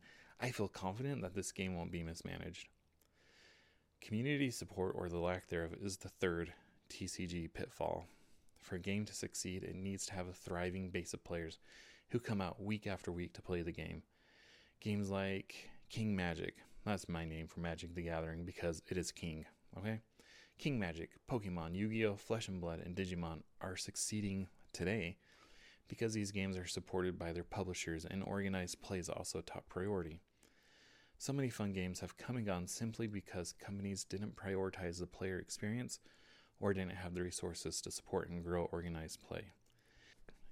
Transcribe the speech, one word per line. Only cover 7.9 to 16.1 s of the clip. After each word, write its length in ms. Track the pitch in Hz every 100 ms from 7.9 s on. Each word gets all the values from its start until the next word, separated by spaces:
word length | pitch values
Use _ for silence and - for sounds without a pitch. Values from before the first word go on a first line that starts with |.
| 85 90 - - - - -
For 160 | - 92
a 40 |
game 240 | 95 101 104
to 80 |
succeed, 500 | - 101 - 92 92
it 100 | -
needs 320 | 90 95 98 -
to 80 |
have 140 | 95 90
a 40 |
thriving 580 | 90 - 87 90 95 92
base 240 | 90 87
of 100 | -
players 340 | - 85 82 - - - - - -
who 100 | 120
come 200 | - 101
out 220 | 90 -
week 240 | 101 107 104
after 240 | 92 -
week 220 | 87 87
to 80 | -
play 200 | - 87
the 100 | 85
game. 300 | 85 82 82 - _ - - - - - -
Games 300 | 110 104 98
like 580 | 98 98 98 - - - - -
King 240 | - 110